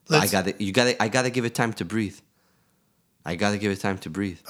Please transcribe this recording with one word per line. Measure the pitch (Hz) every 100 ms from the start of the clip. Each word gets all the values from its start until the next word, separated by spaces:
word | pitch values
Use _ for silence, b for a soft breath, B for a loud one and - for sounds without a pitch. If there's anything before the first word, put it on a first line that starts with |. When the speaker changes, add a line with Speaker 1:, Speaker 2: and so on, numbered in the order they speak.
| -
Speaker 1:
But | 156
I |
Speaker 2:
Let's | 104
Speaker 1:
gotta, | 98 92 -
you | 98
gotta, | 98 123 -
I | 107
gotta | 127 127
give | 123 117
it | 120
time | 113
to | 104 85
breathe. | 110 98 - _ _ _ _ _ _ _ _ _ _ 82
I | 85
gotta | 104 104
give | 104
it | 95
time | 101 92
to | 82
breathe. | 87 101 85